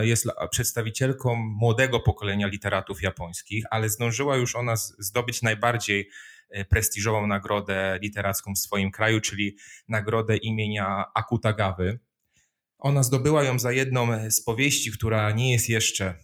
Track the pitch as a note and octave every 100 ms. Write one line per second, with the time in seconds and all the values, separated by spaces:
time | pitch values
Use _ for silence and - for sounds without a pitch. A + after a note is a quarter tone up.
0 | A2 A#2 A2 - E2+ - A#2+ - A2 G#2+
1 | C3 C3 B2+ A#2 A2 G#2 A#2 A2+ C3 A#2
2 | - - G2+ G2+ G2+ G2 G2+ G2 - G2
3 | F#2+ - E2+ F2 - G#2 A2 A2 A2 G#2
4 | A#2 A2+ C#3+ C3+ B2 A#2 A#2+ A2 - -
5 | G2+ B2 A#2 A#2 A2+ G#2+ A#2 A#2 - G2+
6 | G2+ - - - _ G2+ F#2+ A2+ G#2 -
7 | A2 G#2+ G#2 G2 F#2+ G#2 G2 G2 F#2+ F#2
8 | G#2 G#2 G2 G2 - G2 - G#2 F#2+ -
9 | A2 A2 - G2 G2+ G2 - - - A2
10 | G#2 A2+ G#2+ G#2+ A2+ A2 G#2+ G#2 G2 G2
11 | - - - A#2 A2 G#2 G2+ F2+ F2+ A#2+
12 | - _ _ _ _ _ _ _ C#3 C#3+
13 | B2+ C3 C3+ D3+ C#3 B2+ B2 B2+ C3 B2+
14 | A#2 A2+ G#2+ - - A#2 C#3 C#3 A2+ G2+
15 | A2+ G#2+ G#2+ A2 B2+ A#2+ A#2 A2+ - -
16 | F#2+ F2